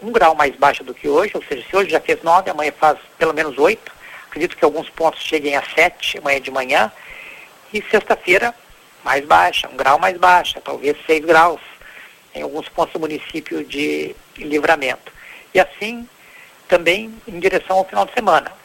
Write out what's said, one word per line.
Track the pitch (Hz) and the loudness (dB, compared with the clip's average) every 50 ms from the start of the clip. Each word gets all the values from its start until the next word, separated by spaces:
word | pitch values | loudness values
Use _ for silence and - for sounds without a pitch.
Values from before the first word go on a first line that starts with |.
um | - 220 | -8 -4
grau | 247 226 175 160 160 | 0 4 4 4 4
mais | 151 147 139 120 | 4 0 0 0
baixa | - 143 143 - - 139 | 2 2 2 2 0 -6
do | 127 123 | -14 -14
que | - - 147 | -8 -4 0
hoje, | 143 160 202 208 - | 2 2 0 0 -4
ou | 165 - | -8 -8
seja, | - 143 123 113 - | -8 -10 -10 -8 -4
se | - | -2
hoje | 190 202 - | -2 0 0
já | 160 147 | 0 -2
fez | - - 156 143 - | 0 0 -2 -2 2
nove, | 165 170 190 190 190 | 4 4 4 4 0
amanhã | 175 151 151 147 - - | -4 -4 -4 -4 -2 2
faz | 156 156 147 - - - - - | 2 2 2 2 -4 -14 -6 -2
pelo | 165 160 151 | -2 -2 0
menos | 151 160 151 123 135 | -2 -4 -4 0 2
oito, | 147 185 220 220 - - - - - - - - - - | 2 2 2 0 -6 -16 -20 -20 -20 -20 -20 -20 -20 -16
acredito | - 151 165 160 - | -8 -6 -6 -6 -2
que | - 170 | 0 0
alguns | 151 143 165 151 - | 0 0 -2 -6 -10
pontos | - - 160 156 - - | -6 -2 0 0 0 -2
cheguem | - - 160 156 139 147 143 | -6 -4 -4 -2 -2 -2 -2
a | 139 | -2
sete | - - - 156 165 175 - - - - - - | -4 -2 0 0 2 2 0 -2 -6 -8 -8 -4
amanhã | 156 143 139 135 | -2 -2 -2 -2
de | 127 131 | -4 -6
manhã, | 131 135 127 127 139 170 214 214 - - - - - - - - - - - - - - - - | -6 -6 -4 0 0 0 0 0 -2 -10 -20 -20 -20 -20 -20 -20 -20 -20 -20 -20 -20 -20 -20 -10
e | - 208 - - | -8 -8 -4 0
sexta-feira | - 208 - - 214 - - 180 175 202 233 240 233 - _ _ - - _ _ _ _ - | 0 0 0 0 -2 -2 0 0 0 2 2 -2 -6 -8 _ _ -20 -20 _ _ _ _ -6
mais | 127 131 143 139 | -2 -2 -2 2
baixa, | 151 165 165 180 180 - - - 135 | 4 4 4 4 4 0 -2 -6 -6
um | 131 131 | -8 -2
grau | 135 131 139 156 | 2 2 2 4
mais | 180 190 185 175 | 2 0 0 2
baixa, | 180 180 180 175 165 - - - - | 4 4 6 4 4 0 -6 -8 -10
talvez | 139 139 120 123 143 147 - - | -10 -10 -4 -2 -4 -4 -4 -2
seis | - 160 156 147 | 0 0 0 2
graus, | 165 165 160 165 175 156 - - - - - - - - - - - - _ _ _ _ | 4 6 6 6 6 2 -2 -8 -18 -20 -20 -20 -20 -20 -20 -20 -20 -20 _ _ _ _
em | 147 | -12
alguns | 151 139 139 156 - - | -10 -8 -8 -10 -10 -8
pontos | - - 165 - - | -4 -2 -2 -2 -2
do | 175 | -6
município | 156 156 156 143 - - - 160 160 - 170 156 147 | -6 -6 -6 -8 -10 -10 -10 -10 -10 -8 -8 -8 -8
de | 151 - 143 147 151 151 151 151 - - - - _ _ - | -8 -6 -4 -4 -2 -2 -4 -6 -8 -10 -14 -20 _ _ -14
Livramento. | 160 151 147 151 147 160 165 151 135 127 123 - _ - - - - - - - - - - | -8 -4 -2 0 2 2 2 2 0 -4 -6 -6 _ -18 -20 -20 -20 -20 -20 -20 -20 -2 0
E | 185 | 2
assim, | 180 - - - 202 220 240 233 240 - _ _ - - - - - - - _ _ - | 2 2 -2 -8 -10 -10 -10 -10 -14 -18 _ _ -20 -20 -20 -20 -20 -20 -20 _ _ 0
também | 185 170 165 170 180 208 220 220 220 226 - 233 | 0 2 2 0 -2 -2 -4 -10 -16 -18 -18 -14
em | 185 175 | -12 -4
direção | 170 190 190 185 - - 185 190 | -2 -2 0 -2 -2 0 0 0
ao | 190 | 0
final | - 208 202 196 | 0 0 -2 -2
de | 190 - | -2 -2
semana. | 247 226 196 165 147 - - - - _ | -2 0 2 2 2 0 -2 -10 -18 _